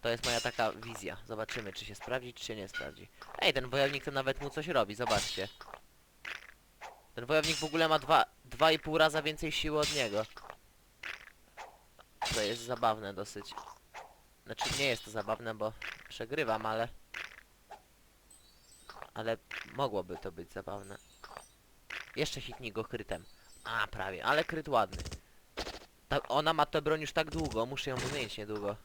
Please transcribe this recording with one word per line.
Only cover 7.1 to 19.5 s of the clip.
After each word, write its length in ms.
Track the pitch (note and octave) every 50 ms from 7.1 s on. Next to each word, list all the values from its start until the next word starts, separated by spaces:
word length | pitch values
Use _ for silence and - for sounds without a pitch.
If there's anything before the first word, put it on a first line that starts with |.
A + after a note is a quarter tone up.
| -
Ten 100 | - A#2
wojownik 320 | A#2+ D3+ D#3 D3+ D#3 D#3+ -
w 60 | -
ogóle 240 | D#3 D3 E3 E3 D#3+
ma 120 | D#3 D3+
dwa, 260 | - - D#3+ C#3 - - - - -
dwa 260 | - - - D3+ D#3+
i 80 | D#3+ D#3
pół 180 | - D#3 D#3 E3
raza 240 | D#3 D#3 D3+ D#3
więcej 300 | D3 D3+ D#3 D3+ - D#3
siły 280 | D3 - - D#3 D3+ D3+
od 160 | D3+ D3+ D3+
niego. 300 | D3 C3 A2 G2+ G#2 A2 - - - - - - - - - - - _ - _ _ - - - - - - - - - - - - - - - - - - - - - - - - - - -
To 80 | A#2+
jest 200 | G#2+ G2+ A2+ A#2
zabawne 520 | A#2 A#2 B2+ A#2 A#2+ A#2 A2 A2 A2 G2 G2+
dosyć. 400 | F#2 G2+ - - G#2 G2 - - - - - - - _ - - - - - - - - - _ _ _ -
Znaczy, 200 | A2+ - - - C3 C3+
nie 60 | C#3
jest 200 | C#3 A#2+ A2+ -
to 60 | -
zabawne, 440 | G#2 A2+ G#2 G2+ A2 A2 A#2+ A#2 A2
bo 180 | G#2+ G#2+ A2 A2+ - - - - - - -
przegrywam, 580 | - - - A2 C3+ D#3 D3+ A#2 A2 A2 A2
ale... 220 | A2 A2 A2+ A#2 B2 - - - - - - - - - - - - - - _ _ - - - _ - _ - - _ _ _ - - - - - - - - - - - - - - - - - _
Ale 240 | - A2 A2+ A2+ A2 _ -